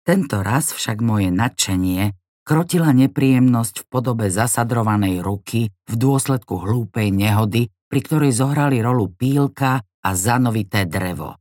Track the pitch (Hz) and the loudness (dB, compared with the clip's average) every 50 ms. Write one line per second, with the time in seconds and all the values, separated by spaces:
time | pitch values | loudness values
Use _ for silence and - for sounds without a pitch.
0 | _ - 170 196 185 - - 104 95 98 117 139 - - - - - - 127 107 | _ 2 0 0 0 -2 -2 -4 -2 0 0 0 -2 -2 -6 -6 -6 -6 -4 -2
1 | 117 113 110 107 98 92 92 92 113 123 - - - - 95 92 92 92 92 90 | 0 0 2 2 2 2 2 0 0 -2 -2 -4 -4 -2 -2 0 0 0 0 0
2 | 98 104 98 - _ _ _ _ _ - 151 156 170 170 - 180 165 156 135 127 | -2 -4 -4 -6 _ _ _ _ _ 0 0 0 0 0 0 0 2 4 4 4
3 | 131 135 139 - 139 135 131 127 127 127 123 117 113 113 - - - _ - 127 | 4 2 2 0 2 4 4 4 4 4 4 2 0 -4 -6 -12 -18 _ -4 -4
4 | 120 131 120 117 110 101 90 95 117 123 - - 120 117 123 117 113 110 107 104 | -2 -2 -2 0 -2 -2 0 0 0 0 0 -2 -2 0 0 0 0 2 2 2
5 | 101 95 92 90 87 95 101 101 - - - 117 117 104 - _ _ - 110 117 | 2 0 0 -2 -2 -4 -6 -6 -8 -6 -4 -2 -2 -2 -6 _ _ -8 -4 0
6 | 117 135 139 135 - - 135 123 - _ - 92 85 98 113 123 117 98 _ 113 | 2 2 2 2 0 -2 -4 -4 -4 _ -8 -6 -2 -2 -2 -2 -2 -4 _ -2
7 | 107 104 98 98 101 107 104 104 110 107 90 113 117 113 _ _ _ _ - 139 | -2 0 0 0 2 2 2 2 0 0 0 -2 -2 -2 _ _ _ _ -4 -4
8 | 135 - 156 156 147 143 120 107 135 135 143 151 147 143 135 120 107 120 127 127 | -2 0 0 0 2 2 2 0 0 0 0 0 0 2 2 0 0 0 0 0
9 | 107 92 90 _ 127 131 135 143 139 135 - - 139 131 131 135 113 _ _ _ | 0 -2 -4 _ -2 0 0 2 0 0 -2 -2 -2 0 0 -2 -4 _ _ _
10 | _ 95 95 90 95 110 120 127 127 120 110 113 104 98 - 107 98 85 76 95 | _ -4 -4 -2 0 0 2 2 2 2 0 -2 -4 -2 -2 -2 -2 0 -2 -4
11 | 92 90 87 71 76 69 - - | -4 -4 -6 -8 -10 -12 -14 -18